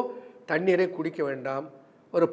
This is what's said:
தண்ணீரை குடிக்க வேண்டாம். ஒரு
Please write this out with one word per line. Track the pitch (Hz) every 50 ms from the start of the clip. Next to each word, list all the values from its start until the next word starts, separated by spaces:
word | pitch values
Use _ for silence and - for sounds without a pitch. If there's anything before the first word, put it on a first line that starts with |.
| 247 - - - - - - - - -
தண்ணீரை | 160 156 180 190 180 175 185 180 180
குடிக்க | - 156 165 165 - 151 139
வேண்டாம். | 139 131 123 135 135 135 151 165 - - - - - _ _ _ -
ஒரு | 175 170 165